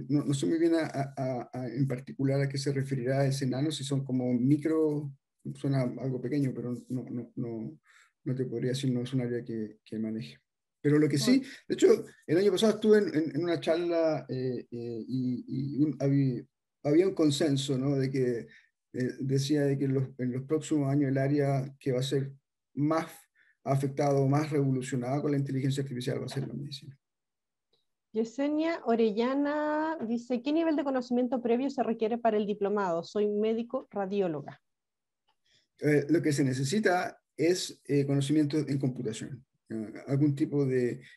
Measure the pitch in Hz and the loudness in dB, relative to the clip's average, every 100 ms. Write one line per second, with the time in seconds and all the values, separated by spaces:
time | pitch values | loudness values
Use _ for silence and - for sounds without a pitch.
0 | 139 143 - 139 175 165 170 165 156 143 | 0 0 0 0 0 2 2 2 0 -4
1 | 139 - 131 127 - 131 127 135 135 127 | -6 -4 -4 -4 -6 -8 -6 -2 -2 -2
2 | - - 135 139 139 139 147 139 131 131 | -8 -4 0 0 0 -2 -2 -2 -2 -2
3 | 120 135 139 135 127 127 156 151 135 135 | 0 2 2 0 -2 0 -2 -4 -4 -4
4 | 135 127 123 123 131 151 160 160 156 147 | -2 -2 0 2 4 4 2 2 2 0
5 | 143 139 _ _ 143 - 143 135 123 120 | -6 -12 _ _ -12 -6 -2 0 0 -2
6 | 135 127 123 147 135 120 120 120 - 127 | -4 -4 -2 -2 -2 -2 -6 -6 -6 -8
7 | 113 123 117 - 117 113 110 156 _ - | -6 -8 -8 -8 -6 -6 -8 -12 _ -20
8 | _ _ 143 131 123 117 123 123 131 123 | _ _ -6 -4 -4 -4 -2 -2 0 -2
9 | 123 131 120 120 120 113 107 - - 110 | -2 -2 -2 -4 -6 -6 -8 -10 -10 -6
10 | 110 110 113 - _ _ _ _ 143 151 | -6 -6 -10 -16 _ _ _ _ 2 4
11 | 151 143 240 262 - - - - 381 - | 4 2 4 4 2 -10 -6 4 6 6
12 | - - - 160 202 180 220 - 220 208 | 0 -12 0 2 4 4 4 4 6 6
13 | 180 156 160 139 170 160 175 165 170 165 | 6 0 -2 -2 -2 0 0 0 2 2
14 | 160 151 135 131 127 117 - 120 120 113 | 2 0 -4 -4 -4 -4 -8 -10 -8 -8
15 | - 131 127 120 - 135 139 131 151 123 | -4 -2 -2 -4 -6 -6 -2 0 0 0
16 | 139 139 135 117 - _ _ _ 147 156 | 2 4 2 0 -8 _ _ _ 2 4
17 | 190 - 151 139 160 139 139 127 139 139 | 4 4 2 4 2 2 0 0 0 0
18 | 135 139 123 117 110 - _ _ _ 120 | 0 0 0 0 -6 -16 _ _ _ -4
19 | 123 - 139 135 139 151 143 139 139 135 | -4 -4 -2 0 2 2 2 2 0 0
20 | 131 - 127 127 135 156 - 156 135 143 | -2 -4 -4 -4 -2 -4 0 0 2 2
21 | 135 135 135 147 139 139 139 - 139 123 | 2 2 2 2 2 0 -4 -6 -2 -2
22 | 135 143 139 - _ _ _ 135 147 160 | 0 -2 -4 -10 _ _ _ -2 0 0
23 | 170 - _ _ _ _ - 139 139 139 | -2 -10 _ _ _ _ -2 0 0 0
24 | 147 139 135 143 151 147 139 131 127 127 | 2 4 4 2 2 0 2 0 -2 -4
25 | 120 143 151 139 139 131 135 135 135 123 | -2 -2 0 0 0 0 0 -2 -4 -4
26 | 131 120 117 135 - - 143 143 143 - | -4 -4 -4 -6 -6 -6 -10 -12 -16 -20
27 | _ _ _ _ _ _ _ _ _ _ | _ _ _ _ _ _ _ _ _ _
28 | _ 220 226 - 285 302 320 339 247 233 | _ -2 -2 -2 0 0 0 -2 0 2
29 | 226 202 240 277 285 302 302 302 320 320 | 2 2 0 2 0 0 0 -2 -2 -4
30 | 226 233 - 247 285 320 330 302 277 262 | -4 -4 -4 -4 0 0 2 0 0 -2
31 | 247 240 247 254 233 240 277 277 220 226 | 0 0 0 0 2 2 0 -2 -2 0
32 | 220 233 233 214 202 208 196 208 190 165 | -2 0 2 2 0 -2 0 0 0 -2
33 | 170 208 208 208 220 226 233 262 - 202 | -2 -2 0 2 0 0 -4 -6 -6 -6
34 | 190 202 185 147 143 - _ _ _ _ | -2 0 0 -2 -8 -16 _ _ _ _
35 | _ _ _ _ _ _ _ - 143 147 | _ _ _ _ _ _ _ -4 2 2
36 | 139 160 151 147 135 131 139 208 214 - | 4 2 2 2 2 0 0 2 2 2
37 | - - _ - 160 180 - - - 143 | -2 -8 _ 0 0 2 -4 -10 -2 0
38 | 139 139 139 156 147 151 135 135 131 123 | 2 0 2 2 2 0 -2 -2 -2 -4
39 | 110 113 - 139 - _ - 113 104 - | -6 -6 -10 -12 -18 _ -10 -8 -8 -10
40 | - 139 151 139 156 143 135 127 123 135 | -2 2 2 2 0 0 2 2 0 -2
41 | - | -12